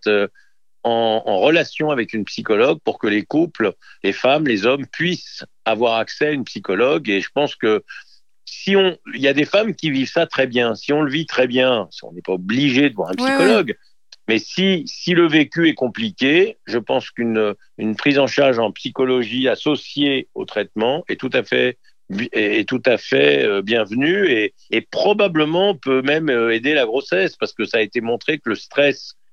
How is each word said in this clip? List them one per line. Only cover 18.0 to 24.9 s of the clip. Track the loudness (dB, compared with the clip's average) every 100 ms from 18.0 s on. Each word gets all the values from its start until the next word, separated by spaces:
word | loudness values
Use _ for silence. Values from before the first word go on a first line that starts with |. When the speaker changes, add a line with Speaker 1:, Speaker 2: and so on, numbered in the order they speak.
| 0 2
Speaker 1:
en | 2
charge | 2 2 2
en | -2
psychologie | -4 -10 -2 0 0 0 -2 0
associée | 0 -2 -2 -4 -2 0 0 -4
au | -10
traitement | -6 -6 -4 -2 -2 -2 -4
est | -6
tout | -2
à | -4
fait | 0 0 0 -4 _ _ -10
bi-, | -8 -4
est, | -2 0 0
est | -2
tout | 0 2
à | 0
fait, | 2 2 4 4
euh, | 2 0
bienvenue | 0 -2 0 0 0 2 2
et, | 0 -2 -6 _
et | -4
probablement | -4